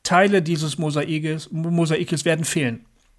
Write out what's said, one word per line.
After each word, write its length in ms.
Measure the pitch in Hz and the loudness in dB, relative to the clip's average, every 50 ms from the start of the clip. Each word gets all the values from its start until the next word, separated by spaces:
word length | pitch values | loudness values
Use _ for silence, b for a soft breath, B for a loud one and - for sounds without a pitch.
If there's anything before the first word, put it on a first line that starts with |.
| - | -4
Teile 380 | - 185 180 196 202 202 190 156 | 2 4 4 6 6 4 2 2
dieses 360 | 160 170 147 156 151 139 160 | 2 -2 -2 -2 -4 -4 -4
Mosaikes, 720 | 160 151 143 147 147 156 160 156 151 156 156 156 - - | -4 -2 -2 -2 -2 -2 -4 -4 -2 -4 -6 -6 -8 -8
Mo-, 200 | - 160 165 170 170 | -8 -6 -2 0 2
Mosaikes 520 | 170 170 156 160 - 175 - 175 143 - | 2 2 2 2 0 0 -2 -4 -2 0
werden 200 | 175 160 156 160 | 0 0 0 0
fehlen. 400 | - - 165 143 120 113 117 - _ _ _ _ _ _ | -2 -2 0 -2 -2 -4 -6 -12 _ _ _ _ _ _